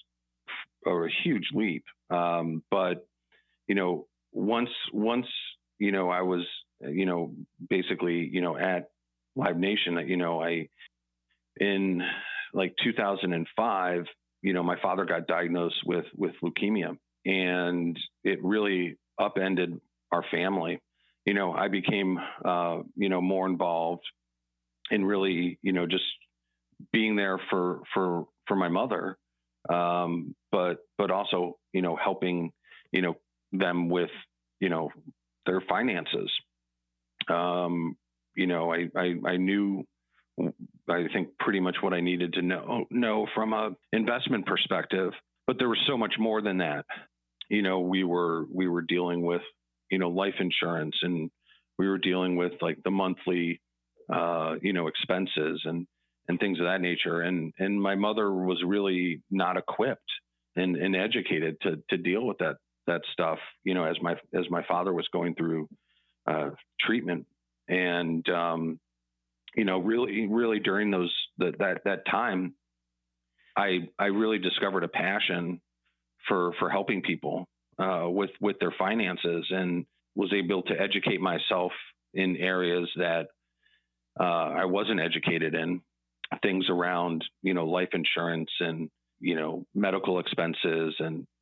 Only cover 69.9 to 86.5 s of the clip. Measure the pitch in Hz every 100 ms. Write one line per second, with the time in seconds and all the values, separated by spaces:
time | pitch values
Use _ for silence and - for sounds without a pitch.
69.9 | 117 123 101 104 113 117 107 98 98 104
70.9 | 92 87 - - - 87 - 98 87 101
71.9 | 95 - 98 117 92 90 - _ _ _
72.9 | _ _ _ _ _ _ 95 101 92 82
73.9 | - 101 101 110 107 90 - 101 95 82
74.9 | - 95 104 - 87 87 87 _ _ _
75.9 | _ _ _ - 98 87 - 95 98 98
76.9 | 98 - 82 73 87 92 _ _ - 95
77.9 | 90 85 95 98 - 101 95 87 - 95
78.9 | 113 95 87 85 85 85 95 90 87 -
79.9 | _ _ 98 95 101 87 95 - 95 98
80.9 | 98 - 92 92 87 - 92 90 - -
81.9 | - _ - 92 82 92 92 90 87 85
82.9 | 90 87 82 80 _ _ _ _ _ _
83.9 | _ _ - 90 85 78 80 92 98 104
84.9 | 98 80 82 - 85 80 82 82 90 -
85.9 | _ _ _ - - 101